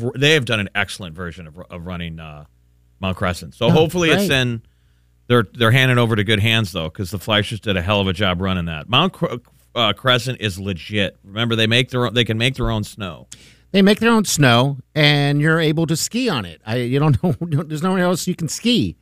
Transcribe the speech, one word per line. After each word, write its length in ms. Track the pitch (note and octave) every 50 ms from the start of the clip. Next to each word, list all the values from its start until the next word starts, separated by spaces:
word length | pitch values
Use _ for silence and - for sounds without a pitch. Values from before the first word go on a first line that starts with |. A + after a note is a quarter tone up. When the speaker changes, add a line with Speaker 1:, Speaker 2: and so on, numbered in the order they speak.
| A2+ A#2+ -
Speaker 1:
they 180 | B2+ C#3 D3 D#3+
have 120 | D#3 B2
done 140 | G#2+ A#2 G#2+
an 100 | G2+ F#2+ -
excellent 400 | G2+ G2+ - - - G#2 E2+ D#2
version 320 | E2 F#2 F2 D#2+ - F2 D#2
of, 100 | D2+ F2 F2+ -
of 160 | - F2+ E2
running, 340 | F2 F2+ F2 F2 E2+ E2 E2
uh, 260 | D#2+ D#2 D2+ D2 D2+ - _ _ _ _ _ _ _ _ _ _
Mount 180 | G2 F#2+ F2+ -
Crescent. 380 | G2+ F2+ F2 - F2 D2+ -
So 120 | - A#2 A#2+
Speaker 2:
Oh, 40 |
Speaker 1:
hopefully 380 | C3+ D3+ D#3+ E3 - F3+ E3+ D#3+
it's 180 | D3+ F#3+ G#3 F3+
Speaker 2:
great. 40 | D3 C3
Speaker 1:
in, 220 | B2+ B2 A#2 A2+ - _ _ _ _ _ _ _ _ _ _ _ _ -
they're, 200 | B2 A#2+ A2 - -
they're 180 | B2 A#2+ A2+
handing 260 | A#2 C3+ C3 C3 B2+ B2
over 180 | A#2+ A2+ A#2
to 80 | G#2 G#2
good 160 | F2+ A2+ G#2
hands 320 | G2+ A#2 A2+ A2+ A2+ F2+
though, 180 | F2 F2+ D#2+ D#2+
'cause 220 | - - G#2 F2
the 80 | - F#2+
Fleischers 420 | - - G#2+ G#2 G#2 - - G2+
did 160 | - G#2+ G2 F#2
a 40 |
hell 200 | E2 G2 G#2+ G2+
of 60 | G2 F#2+
a 60 | F2+
job 280 | E2 G#2+ F#2+ F2+ E2+
running 240 | F#2+ F#2+ F#2+ F2+ E2+
that. 240 | E2+ E2 D2+ C#2+ D#2
Mount 240 | A#2 C3 E3 F#3+ -
Cre-, 220 | - E3+ E3 - B2 - _ _ _ _ _ -
uh, 200 | A#2 A#2 G#2 G2+
Crescent 480 | - - B2+ B2 B2 A#2 C3 B2 -
is 180 | G2+ G#2+ F2 F#2
legit. 580 | F#2+ G2 G2 D#2+ - - G#2+ G#2 G2 - - _ _
Remember, 320 | F#2+ G2 G#2+ A#2 A#2 A#2
they 120 | A2 A2 A2
make 220 | A2+ B2 C3 -
their 140 | - B2+ B2 A#2
own, 60 | G#2
they 120 | B2 A#2+
can 120 | A2 A2 G#2+
make 180 | A#2 C3 C3
their 140 | - B2 A2+
own 120 | A2+ G#2+ G#2
snow. 440 | - - - G#2 F#2 D#2+ B1 A#1+ - - - - - - _ _ _
Speaker 2:
They 120 | - G3 G3
make 160 | F#3+ G#3+ -
their 100 | A3 A#3
own 160 | A#3 A3 G3
snow, 540 | - - - D3 B2+ A#2 A#2+ B2+ C#3 C#3 B2+ - _ -
and 440 | D3+ D3+ D3 D3 C#3+ C#3+ C#3+ C#3+ D3
you're 200 | D3 D#3+ D#3+ E3
able 260 | E3 D#3 D#3+ D#3 E3
to 100 | C#3+ E3+
ski 320 | D3+ - - - A#3 C4 A#3+
on 160 | F3+ B2 G2
it. 160 | F2 D#2+ - _
I, 120 | G#2+ A2+ B2+
you 200 | B2 A#2 B2+ C#3
don't 240 | D3 D#3 C#3 - -
<laughs> 0 |
know, 120 | F#3 C#3+ - E3 E3+ D#3 C#3 E3
there's 200 | C#3+ D#3 D3+ D3+
nowhere 180 | F#3+ F#3 F#3+ F3+
else 240 | F3+ F#3 D3 - -
you 60 | F3
can 140 | - E3+ C#3
ski. 500 | - - - A3+ B3 G#3+ A#2+ F2+ D#2 -